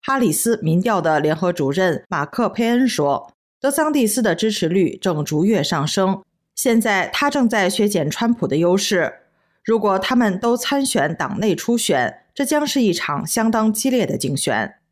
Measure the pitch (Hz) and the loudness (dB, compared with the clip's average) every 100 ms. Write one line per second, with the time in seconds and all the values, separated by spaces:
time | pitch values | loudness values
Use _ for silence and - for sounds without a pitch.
0 | - 269 226 - 233 233 160 170 233 202 | -2 0 2 0 0 0 0 0 2 0
1 | 160 151 151 156 180 175 139 147 185 147 | 2 2 2 0 -2 0 0 2 0 -2
2 | - 165 147 - 214 - 233 240 254 - | -4 -6 -4 -2 -2 0 0 2 2 0
3 | 143 139 - _ _ _ 269 285 311 294 | 0 -2 -6 _ _ _ -2 0 0 2
4 | 220 254 220 165 220 208 165 185 170 - | 0 2 0 0 -2 -2 0 2 0 -2
5 | 196 151 143 151 196 208 - 160 151 - | -4 -2 -2 0 2 0 0 -2 -2 0
6 | 190 190 - _ _ - 254 226 226 196 | 0 -2 -8 _ _ -4 0 2 2 0
7 | 170 - 285 285 233 226 185 196 208 196 | -2 -2 0 2 0 2 0 2 0 0
8 | 151 - 233 233 165 143 175 190 - 185 | -2 -2 -2 0 0 0 2 2 2 0
9 | 147 - _ _ _ _ - 226 208 190 | -2 -4 _ _ _ _ -2 0 2 0
10 | 190 240 220 185 233 247 - 285 269 202 | 2 2 2 2 0 0 0 -2 0 0
11 | 147 160 139 - 208 165 - 240 - 143 | -2 -2 -6 -2 0 0 0 0 2 0
12 | 120 - _ - 269 302 294 285 220 175 | 0 -6 _ -6 -2 0 0 2 2 0
13 | - 143 156 - 226 226 220 214 269 247 | -2 -4 -4 0 2 2 2 0 0 0
14 | 190 - 139 139 - 110 104 - _ | 0 -2 -4 -4 -2 -2 -4 -8 _